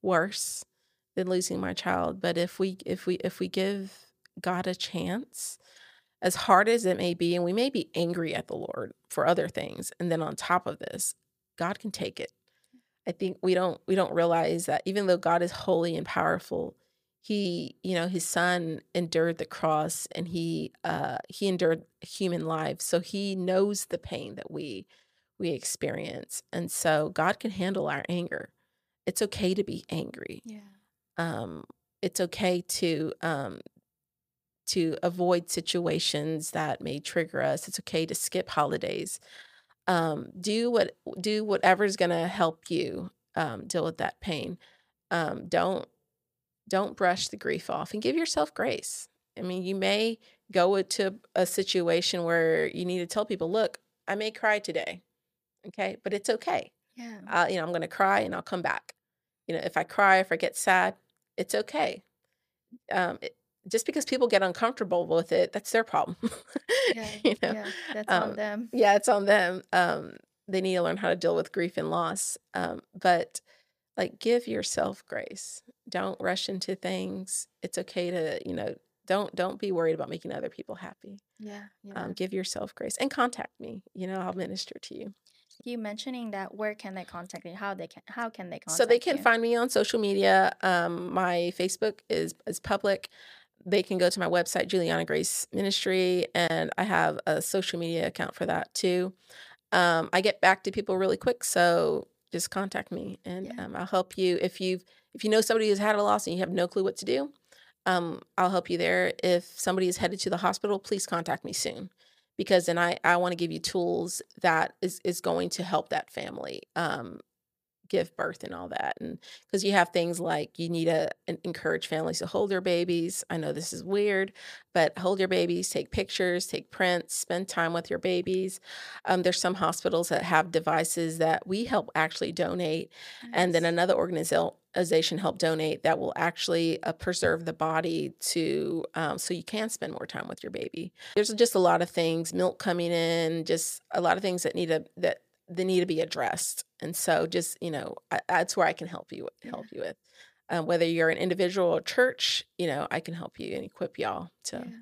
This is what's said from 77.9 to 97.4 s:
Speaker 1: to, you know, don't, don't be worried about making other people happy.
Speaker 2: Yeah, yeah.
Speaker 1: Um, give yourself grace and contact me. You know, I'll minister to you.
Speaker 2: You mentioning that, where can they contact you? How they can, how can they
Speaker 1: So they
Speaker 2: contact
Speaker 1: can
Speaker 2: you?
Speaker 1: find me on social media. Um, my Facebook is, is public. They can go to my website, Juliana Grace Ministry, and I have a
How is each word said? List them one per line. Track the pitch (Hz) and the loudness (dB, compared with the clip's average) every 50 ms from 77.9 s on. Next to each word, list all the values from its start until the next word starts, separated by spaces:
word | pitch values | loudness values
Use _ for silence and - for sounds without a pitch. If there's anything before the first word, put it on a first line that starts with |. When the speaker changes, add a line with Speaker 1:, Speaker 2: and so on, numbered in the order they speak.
| - 190 180 175 | -4 -4 -2 -2
Speaker 1:
to, | 180 180 160 156 147 87 - | -2 -2 -2 -2 -4 -4 -6
you | - 87 | -6 -6
know, | - 101 - - - _ _ _ _ _ | -4 -4 -6 -6 -8 _ _ _ _ _
don't, | - 113 202 208 - - | -2 0 0 0 -2 -2
don't | 180 175 185 - 208 | -2 -2 -2 -2 -4
be | - 202 | -4 -2
worried | 190 170 165 165 160 | 0 2 2 2 2
about | 160 143 - | 0 -2 -6
making | - 165 - 180 - | -6 -8 -8 -8 -8
other | - - - | -6 -6 -6
people | - - - _ - | -8 -8 -12 _ -12
happy. | 180 185 - - _ _ 202 202 202 _ _ _ _ | -12 -12 -16 -16 _ _ -20 -20 -20 _ _ _ _
Speaker 2:
Yeah, | 214 208 202 202 202 208 _ _ _ | -16 -14 -14 -16 -18 -20 _ _ _
yeah. | 202 196 | -14 -12
Speaker 1:
Um, | - - - 185 | -10 -8 -8 -6
give | - 180 185 196 | -6 -6 -4 -4
yourself | 190 185 - - - - - - | -4 -4 -4 -6 -6 -8 -8 -8
grace | - - - - - | -8 -8 -6 -4 -2
and | - 277 | -2 -2
contact | - - 247 247 247 - - - _ _ | 0 0 -2 -2 -2 -4 -10 -12 _ _
me. | - 233 - 190 - _ _ | -14 -14 -14 -14 -16 _ _
You | - 185 185 | -10 -8 -6
know, | 190 190 | -6 -4
I'll | 180 185 185 | -4 -4 -4
minister | 185 185 190 196 185 - - - - | -4 -6 -6 -6 -8 -8 -10 -12 -16
to | - - - - | -16 -16 -14 -12
you. | - 208 202 _ _ _ _ _ _ _ _ _ - | -14 -14 -14 _ _ _ _ _ _ _ _ _ -12
Speaker 2:
You | 240 240 240 | -10 -8 -8
mentioning | 220 208 208 220 - 269 254 247 240 220 | -6 -8 -8 -8 -8 -8 -8 -8 -8 -8
that, | 208 196 190 185 - | -6 -6 -8 -8 -6
where | 202 214 214 214 | -6 -4 -4 -4
can | 208 - 202 190 | _ -10 -10 -10
they | 190 180 | -10 -12
contact | - - 175 175 185 - 175 - | -10 -12 -12 -12 -10 -12 -12 -12
you? | 175 165 | -12 -12
How | 196 208 202 196 | -8 -6 -6 -6
they | 185 170 165 | -6 -8 -12
can, | - - _ - | -12 -20 _ -14
how | - - 240 226 | -8 -6 -6 -6
can | 226 - 190 180 | -6 -10 -12 -12
they | 170 147 - - | -12 -12 -8 -6
Speaker 1:
So | 160 - 233 | 2 2 6
they | 240 240 240 | 6 6 4
Speaker 2:
contact | - | 6
Speaker 1:
can | 359 311 - | 2 0 4
Speaker 2:
you? | 190 | 6
Speaker 1:
find | 247 226 226 | 4 6 6
me | 233 233 233 | 4 2 2
on | 233 233 254 | 2 2 2
social | - - 214 - - 233 | 4 2 2 4 2 0
media. | 214 202 196 196 196 196 190 190 190 185 - _ | 2 2 2 4 6 8 8 8 8 6 2 _
Um, | - 190 180 175 170 170 170 170 180 180 - | 2 2 4 4 2 2 -2 -2 -4 -2 0
my | 180 185 180 175 175 175 175 180 - | 0 2 2 2 2 0 0 0 0
Facebook | 180 185 - - - 214 202 - _ _ | -2 -2 0 0 -2 -2 -2 -4 _ _
is, | 175 165 165 165 - _ _ - | 0 0 0 -2 -4 _ _ -8
is | 180 - | -8 -8
public. | _ - 214 202 - 208 196 - - - _ - - - - - - _ _ _ _ | _ -2 -2 0 2 0 0 0 -2 -12 _ -20 -20 -20 -20 -20 -20 _ _ _ _
They | 180 180 185 185 | 0 2 2 2
can | - 196 185 | 2 2 4
go | 180 175 | 4 2
to | 180 202 | 2 2
my | 180 | 0
website, | 165 170 180 170 170 - 190 - | 2 2 2 2 2 -2 -4 -4
Juliana | 175 180 185 175 165 165 165 165 | 0 0 0 2 2 0 0 0
Grace | 160 - 156 170 - - - - - - | 0 0 0 0 0 -2 -4 -6 -4 -4
Ministry, | 185 196 196 196 - - 202 185 185 185 180 180 180 175 - _ | -2 -2 0 0 0 0 0 2 2 2 2 2 2 0 0 _
and | - 175 165 165 165 160 160 - - | 0 0 2 2 0 -2 -2 -2 -2
I | 185 | -2
have | 208 190 170 160 160 156 - - - | 2 2 4 4 2 0 -2 -2 0
a | 156 156 | 0 0